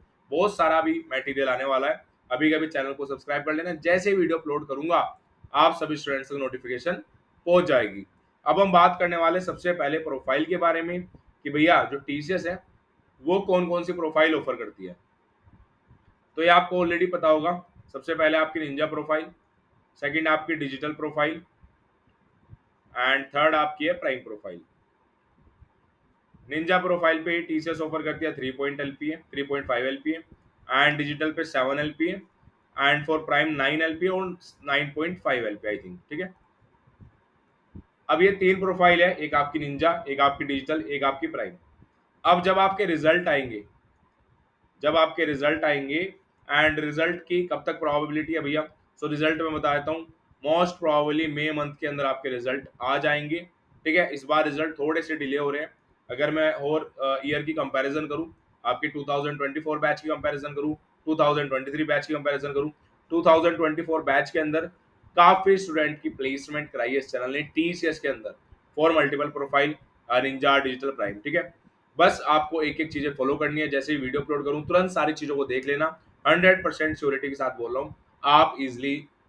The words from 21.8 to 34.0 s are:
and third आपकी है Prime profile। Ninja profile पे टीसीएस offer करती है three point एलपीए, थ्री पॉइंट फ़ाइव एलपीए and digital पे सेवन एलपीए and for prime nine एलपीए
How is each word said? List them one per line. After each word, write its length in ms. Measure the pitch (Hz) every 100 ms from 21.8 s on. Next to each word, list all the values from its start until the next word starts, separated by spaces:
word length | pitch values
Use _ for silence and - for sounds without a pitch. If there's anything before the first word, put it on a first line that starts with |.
| _ _ _ _ _ _ _ - _ _ _
and 300 | 123 127 135 139
third 280 | 143 156
आपकी 300 | 156 151 -
है 80 | 156
Prime 240 | 175 156 127
profile। 400 | 110 107 98 87 - _ _ _ _ _ _ _ _ _ - _ _ _ _ _ _ - 117
Ninja 300 | 151 165 185
profile 440 | 180 175 165 160
पे 160 | 160 170
टीसीएस 380 | 165 156 156 160
offer 220 | 156 156
करती 240 | 151 151 156
है 80 |
three 160 | 147 131
point 280 | 131 139 143
एलपीए, 360 | 139 139 151 165
थ्री 260 | - 135
पॉइंट 220 | 139 139 139
फ़ाइव 200 | 120 131
एलपीए 360 | 139 156 160 - - _ _ -
and 280 | 127 147 147
digital 320 | 143 143 156
पे 120 | 151 160
सेवन 320 | 135 131 139
एलपीए 420 | 151 147 165 190 - _ _ _ _ -
and 280 | 139 147
for 140 | 147 156
prime 280 | 156 147 156
nine 300 | 147 135 156
एलपीए 260 | 160 160